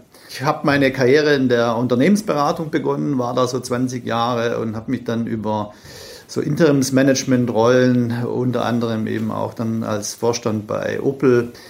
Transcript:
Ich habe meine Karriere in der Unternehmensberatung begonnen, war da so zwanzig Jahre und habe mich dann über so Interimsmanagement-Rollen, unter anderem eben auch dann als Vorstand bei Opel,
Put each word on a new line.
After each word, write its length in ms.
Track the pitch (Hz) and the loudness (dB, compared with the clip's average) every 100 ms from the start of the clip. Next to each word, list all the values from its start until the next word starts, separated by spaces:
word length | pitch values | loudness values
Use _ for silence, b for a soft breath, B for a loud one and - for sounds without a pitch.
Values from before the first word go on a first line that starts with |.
| - B - | -18 B -18
Ich 140 | - | -6
habe 240 | 139 - 156 | -4 -2 0
meine 260 | 143 135 | 2 2
Karriere 440 | 127 123 147 151 139 | 2 4 4 4 2
in 120 | 131 | 2
der 300 | 120 117 113 | 2 2 0
Unternehmensberatung 960 | 123 123 156 202 - 147 143 175 156 | 0 2 4 2 2 0 0 -2 -4
begonnen, 480 | 156 135 143 151 135 | -2 -2 -2 -2 -4
war 160 | 120 127 | -2 0
da 100 | 123 | 0
so 140 | 127 | -2
zwanzig 440 | - 123 127 123 117 | -4 -2 -2 -4 -4
Jahre 520 | 113 117 120 117 117 | -2 0 0 -2 -2
und 180 | 113 110 | -4 -6
habe 140 | 110 | -6
mich 140 | 123 | -6
dann 240 | - 117 113 | -4 -4 -4
über 460 | 113 104 107 104 B B B B B - | -4 -4 -4 -4 B B B B B -10
so 140 | - | -6
Interimsmanagement-Rollen, 1800 | 151 147 160 139 127 131 139 131 - 127 120 107 117 127 127 123 117 120 120 | -2 2 4 4 2 4 4 2 2 0 2 2 4 4 4 2 0 -2 -4
unter 400 | 117 127 117 110 | -2 -2 -2 0
anderem 400 | 120 113 110 110 | 0 -2 -2 -2
eben 260 | 110 110 | -4 -4
auch 220 | 104 107 | -4 -4
dann 300 | - 113 113 | -4 -4 -4
als 320 | 113 104 98 - | -2 -4 -6 -2
Vorstand 500 | 117 120 117 107 107 | -2 0 -2 -4 -4
bei 340 | 104 - 104 | -4 -4 -2
Opel, 540 | 135 - 139 120 120 B | -2 0 4 4 2 B